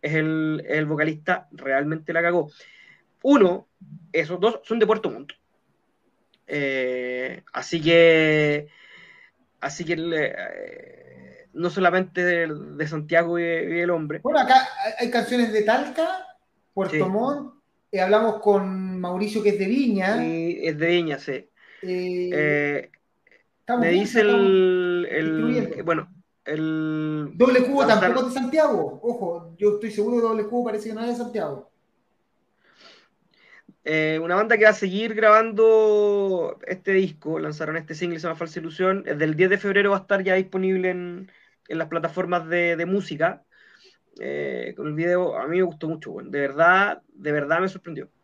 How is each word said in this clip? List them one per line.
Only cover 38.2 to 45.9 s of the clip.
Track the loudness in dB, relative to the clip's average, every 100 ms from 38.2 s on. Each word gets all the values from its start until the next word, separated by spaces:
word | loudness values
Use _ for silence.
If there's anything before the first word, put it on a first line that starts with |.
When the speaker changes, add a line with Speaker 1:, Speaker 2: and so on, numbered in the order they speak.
| -8
Speaker 1:
llama | -6
Falsa | -8 -8
Ilusión. | -12 -2 0 0 -2
El | -2
del | 0 2
diez | 2
de | 2
febrero | 2 2 2
va | 0
a |
estar | 0 -2
ya | 2
disponible | 0 0 -2 0 0 0
en, | -4 -8 -12 -16 _ _ _ _
en | -8
las | -4
plataformas | -4 -4 -4 -2 -2 -2
de, | 0 0 -2
de | -2
música. | -2 -2 -2 -2 -2 _ _ _ _ _ _ _ -12
Eh, | -8 -6 -6 -6 -10 -10
con | -8
el |
video, | -4 0 0 0 -4
a | -2
mí | 0
me |
gustó | 0 -2
mucho, | -8